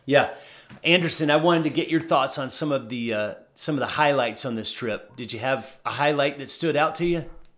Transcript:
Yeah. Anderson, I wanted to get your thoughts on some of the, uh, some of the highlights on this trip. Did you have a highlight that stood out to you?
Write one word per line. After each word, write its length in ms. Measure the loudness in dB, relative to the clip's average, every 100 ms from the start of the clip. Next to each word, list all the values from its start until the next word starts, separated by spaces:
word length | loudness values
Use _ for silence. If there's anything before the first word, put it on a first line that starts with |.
| 2
Yeah. 280 | 4 4 -4 -18 -20 -20 -4
Anderson, 460 | 2 4 4 0 4
I 60 | 4
wanted 280 | 4 4
to 60 | 2
get 200 | -2 0
your 100 | -2
thoughts 380 | 2 0 2 -2
on 120 | 0
some 220 | -2 0
of 180 | -2 -4
the, 240 | -6 -4
uh, 200 | -2 -4 -8 -16 -8
some 200 | -4 -2
of 40 |
the 80 | -2
highlights 580 | 2 2 4 0 -2 -4
on 100 | -4
this 160 | -6
trip. 440 | -6 -4 -6 -10 -14
Did 160 | -10
you 60 | -4
have 400 | -2 -2 -4 -10 -8
a 60 |
highlight 460 | 0 0 2 0 -2
that 120 | -4
stood 260 | 0 0 2
out 200 | 0 0
to 100 | 0
you? 200 | -2 -4 -16 -20